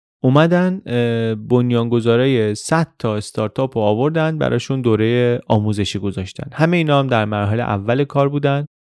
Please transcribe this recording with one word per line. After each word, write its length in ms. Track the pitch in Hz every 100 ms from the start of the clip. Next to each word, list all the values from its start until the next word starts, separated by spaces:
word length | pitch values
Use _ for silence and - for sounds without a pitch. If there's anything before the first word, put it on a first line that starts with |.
| _ _
اومدن، 600 | 127 139 165 175 185 185 -
اه، 500 | 120 120 117 113 110
بنیانگذارای 1200 | 110 123 123 120 117 120 113 117 131 127 107 104
صد 320 | - 160 160 -
تا 160 | 117 104
استارتاپ 640 | - - 107 - 135 117
رو 60 |
آوردن، 540 | 104 107 143 160 156 156
براشون 440 | 131 120 - 135
دوره 600 | 120 107 110 123 120 120 -
آموزشی 520 | 110 107 104 98 101
گذاشتن. 500 | 101 95 95 - 127
همه 240 | - 160 175
اینا 220 | 156 143
هم 80 | 135
در 180 | 117 107
مرحله 380 | 104 101 113
اول 400 | - 104 101 131
کار 260 | 143 143 139
بودن. 360 | 147 143 139 151 _